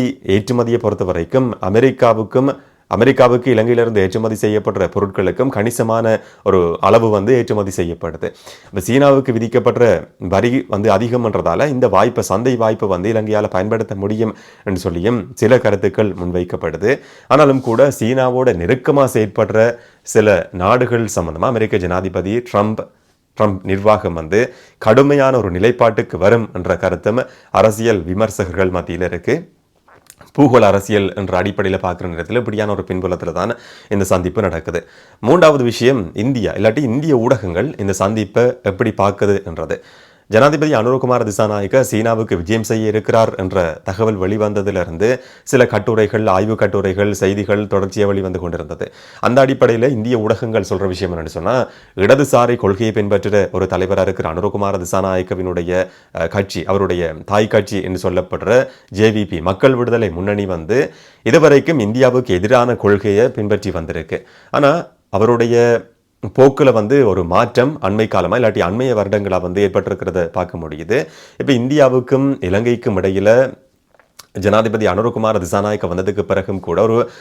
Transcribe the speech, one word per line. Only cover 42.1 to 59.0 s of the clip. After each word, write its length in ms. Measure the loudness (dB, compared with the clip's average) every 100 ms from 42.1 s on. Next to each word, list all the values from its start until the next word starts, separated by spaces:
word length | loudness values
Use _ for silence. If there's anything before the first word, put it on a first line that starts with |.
| 0 -2 -4
விஜயம் 260 | -2 -4
செய்ய 240 | -2 -2 0
இருக்கிறார் 480 | -2 0 2 2
என்ற 460 | 0 -4 -2 -2 -4
தகவல் 340 | -8 -2 -2 0
வெளிவந்ததிலிருந்து 920 | -2 -2 -2 -2 -2 -4 -4 -2 -2 -2 -6 -20
சில 220 | -2 2 2
கட்டுரைகள், 600 | 2 0 0 2 2 2
ஆய்வு 300 | 2 0 0
கட்டுரைகள், 560 | 0 0 -2 0 -2
செய்திகள் 540 | 0 0 0 -2 -2 0
தொடர்ச்சியா 400 | -2 -2 0 0
வெளிவந்து 320 | 0 -4 -6
கொண்டிருந்தது. 480 | -6 -8 -10 -12 -12 -14 -20 -4
அந்த 260 | 2 4 4
அடிப்படையில 420 | 4 2 4 0
இந்திய 300 | 0 -2 0
ஊடகங்கள் 500 | 0 -2 0 -2 -2
சொல்ற 180 | -4 -4
விஷயம் 260 | -4 -4
என்னன்னு 140 | -6 -8
சொன்னா, 300 | -6 -2 -2 -2 -8 _ -2
இடதுசாரி 600 | 2 2 4 2 2 0
கொள்கையை 380 | 0 0 -2
பின்பற்றுற 560 | -2 0 -2 0 0 0
ஒரு 140 | -2
தலைவரா 360 | -2 -2 -2 0
இருக்கிற 280 | -2 -2 -6
அனுரகுமார 500 | -4 -4 -2 -4 -4
திசாநாயக்கவினுடைய, 920 | -4 -2 -2 -2 -4 -6 -4 -4 -2 -2 -4 -8 _
அஹ், 140 | -8 -4
கட்சி, 360 | -2 -4 -6
அவருடைய 500 | -4 -2 0 -2 -4 -8 -2
தாய் 200 | 0 2
கட்சி 360 | 0 0 -6
என்று 280 | -6 -4 -2
சொல்லப்படுற 420 | -4 -4 -6 2 2 0 -8 -10
ஜே 220 | 0